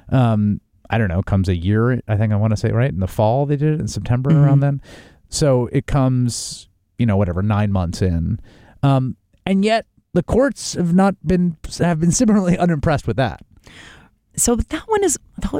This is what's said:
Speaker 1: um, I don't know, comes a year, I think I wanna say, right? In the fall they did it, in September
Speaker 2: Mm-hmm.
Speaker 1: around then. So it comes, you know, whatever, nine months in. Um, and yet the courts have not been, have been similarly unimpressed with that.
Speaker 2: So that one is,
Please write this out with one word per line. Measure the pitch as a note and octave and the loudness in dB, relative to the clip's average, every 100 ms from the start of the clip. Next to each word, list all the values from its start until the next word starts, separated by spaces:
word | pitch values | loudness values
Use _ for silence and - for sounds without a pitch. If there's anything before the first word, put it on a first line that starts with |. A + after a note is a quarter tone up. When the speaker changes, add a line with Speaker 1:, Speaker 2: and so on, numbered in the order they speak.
| - | -2
Speaker 1:
um, | C3+ A#2+ G#2+ G#2 G2+ - _ - | 2 2 2 0 -2 -8 _ -4
I | A2 | -2
don't | G#2+ | 0
know, | E2+ | -2
comes | - G2 F#2 | 0 0 0
a | F2+ | 0
year, | E2+ G#2+ A#2 B2 - | 0 0 0 0 -2
I | G#2+ | -2
think | A2 | 0
I | G#2 | 0
wanna | A2 G#2+ | 0 0
say, | A2+ | 0
right? | G#2+ C3 | 0 0
In | C#3+ | -2
the | F#2+ | -4
fall | - G#2+ B2+ C#3+ | 0 0 0 0
they | D3 | 0
did | D3+ D#3 | 0 -2
it, | |
in | G#2 | -4
September | - G#2 B2 C3 | -6 -2 -2 2
Speaker 2:
Mm-hmm. | D#3 | 4
Speaker 1:
around | D3 C#3+ | 4 4
then. | C#3 C#3 - - - _ _ | 2 -2 -8 -20 -20 _ _
So | - D3+ B2+ A#2+ | -2 2 2 0
it | C#3+ - | -4 -2
comes, | C#3+ C3 B2+ B2 - - - - _ _ - | 0 2 2 0 -4 -10 -14 -20 _ _ -2
you | A#2+ | 0
know, | G2 | 2
whatever, | G2 F2 | 0 0
nine | G#2 G#2 G#2 | 0 0 0
months | G2 E2+ F2 | -2 -2 -2
in. | F#2 E2 E2 A2 - - - - | -2 0 -2 -4 -10 -20 -20 -4
Um, | C#3 C3+ C3 - _ _ - | 0 0 0 -6 _ _ -4
and | F#3+ | 0
yet | G3+ A3 - _ _ | 0 0 -4 _ _
the | F3+ | -4
courts | - G#3 C#4 G#3+ - | 0 2 0 -2 -8
have | - F3 F3+ | -4 0 2
not | G3 F#3+ D3+ | 2 0 -2
been, | F3+ F3+ D#3+ - - | 0 0 -4 -10 -2
have | E3+ E3 | -2 2
been | E3+ | 0
similarly | - A#3+ G#3+ F#3 F3+ | 2 4 4 2 2
unimpressed | F3 D#3+ E3 C#3+ - | 0 0 0 -2 -2
with | G#2+ | -2
that. | B2+ - - _ - - - - - _ _ - | -2 -4 -16 _ -20 -20 -20 -20 -20 _ _ -4
Speaker 2:
So | - A#3 | 0 0
that | - D#4 - | -2 -8 -2
one | G#4+ | 0
is, | G4 - _ - - | 0 -2 _ -10 -6